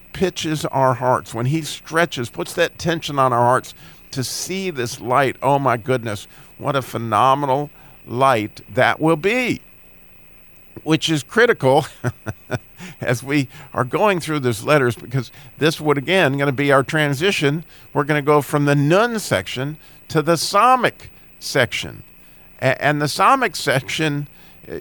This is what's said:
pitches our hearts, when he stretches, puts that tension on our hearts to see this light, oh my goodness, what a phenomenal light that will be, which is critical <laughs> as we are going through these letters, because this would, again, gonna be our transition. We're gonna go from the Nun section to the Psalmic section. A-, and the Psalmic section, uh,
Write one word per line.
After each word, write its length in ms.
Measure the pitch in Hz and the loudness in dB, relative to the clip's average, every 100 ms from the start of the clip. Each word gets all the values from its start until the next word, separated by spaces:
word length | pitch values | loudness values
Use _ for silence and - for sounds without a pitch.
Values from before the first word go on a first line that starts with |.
| - | -14
pitches 520 | - 185 - 160 156 160 | -4 -4 -2 -4 -4 -2
our 280 | 135 131 | 0 2
hearts, 400 | 120 127 117 - | 2 2 0 -2
when 120 | 113 127 | -4 -2
he 160 | 160 | -2
stretches, 680 | 147 - - 160 170 - 120 | -4 -12 -4 0 0 -2 -8
puts 220 | 165 175 | -8 -8
that 240 | - 165 - | -2 -2 -2
tension 400 | 170 165 - 143 | -4 -2 -2 0
on 140 | 131 | 2
our 120 | 120 | 4
hearts 300 | 120 127 - - - - - | 2 2 -2 -18 -20 -20 -12
to 120 | 135 | -6
see 460 | 123 - - 190 190 | -6 -6 -6 -4 -4
this 300 | 139 117 - | -4 -6 -6
light, 360 | 110 127 131 - | -2 2 2 0
oh 160 | 131 139 | 0 2
my 180 | 135 117 | 0 -2
goodness, 500 | 101 127 113 104 - - - - | -2 -2 -2 -8 -12 -20 -20 -10
what 180 | 117 139 | -4 -4
a 60 | |
phenomenal 880 | 123 120 117 104 127 139 143 135 147 - - - - | -4 -8 0 2 4 2 0 -2 -2 -12 -20 -20 -8
light 540 | 120 135 117 104 - - | 0 2 2 -2 -10 -6
that 280 | 110 117 - | 2 2 2
will 160 | 156 160 | 0 0
be, 440 | 196 254 240 - - - - - - - - - - - - - | 0 0 -2 -4 -8 -20 -20 -20 -20 -20 -20 -20 -20 -20 -20 -10
which 260 | 151 156 - | -2 0 0
is 140 | 156 | -2
critical 640 | - 226 240 - 131 143 135 - 123 - - - | -2 2 2 4 4 2 0 -6 -8 -6 -14 -14
<laughs> 580 | - 117 - - 180 - | -10 -10 -10 -20 -18 -8
as 220 | - 117 | -4 -4
we 260 | 131 147 127 - - | 0 -2 -2 -8 -8
are 120 | - | -4
going 360 | 123 156 208 180 | -2 0 2 0
through 200 | 156 151 | -2 -2
these 220 | 123 101 | -2 -2
letters, 340 | 123 151 123 - | 2 4 2 -2
because 340 | - 135 - - - - | -4 -6 -6 -12 -18 -2
this 220 | 151 - | -2 0
would, 180 | 151 143 | 0 0
again, 380 | 131 190 147 139 | 2 2 2 2
gonna 140 | 143 | 0
be 200 | 127 143 | 0 2
our 100 | 139 | 2
transition. 840 | 127 156 147 135 190 190 143 156 - - - | 2 0 0 0 0 0 0 -2 -8 -20 -8
We're 120 | 143 | -4
gonna 180 | 143 147 | -2 0
go 200 | 139 151 | 2 2
from 220 | 139 147 | 2 0
the 100 | 143 | 2
Nun 440 | 143 143 185 240 226 | 4 4 4 2 -2
section 580 | - 98 - 123 139 156 - - - | -2 -2 -2 -8 -8 -10 -18 -20 -4
to 140 | 156 | -2
the 140 | 147 165 | 2 0
Psalmic 760 | - 202 240 254 175 - - - - - | 2 4 4 4 2 -4 -20 -20 -20 -16
section. 640 | - 143 117 - 76 52 - - - - - - | -4 0 0 -2 -8 -12 -20 -20 -20 -20 -20 -2
A-, 220 | 131 - | 0 2
and 180 | 135 147 | 0 0
the 80 | 147 | -2
Psalmic 480 | - 202 269 233 - | 2 2 4 0 -4
section, 720 | 147 131 - - 156 147 147 - - - - | -2 -2 -2 -4 -2 -2 -8 -16 -20 -20 -14
uh, 80 | 80 | -12